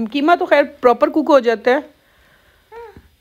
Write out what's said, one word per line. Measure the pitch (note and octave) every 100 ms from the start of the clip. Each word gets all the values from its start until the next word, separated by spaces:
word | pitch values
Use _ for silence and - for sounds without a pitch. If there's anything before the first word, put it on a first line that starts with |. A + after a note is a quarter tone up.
| A3
कीमा | C#4 D4 F4
तो | F4+
खैर | D4 D4 -
प्रॉपर | B3 A#3 D#4
कुक | D#4 C#4
हो | C#4+
जाता | A#3 A3+ A#3
है, | C4 D4 _ _ _ _ _ _ _ _ A4 A#4 G4+ _ _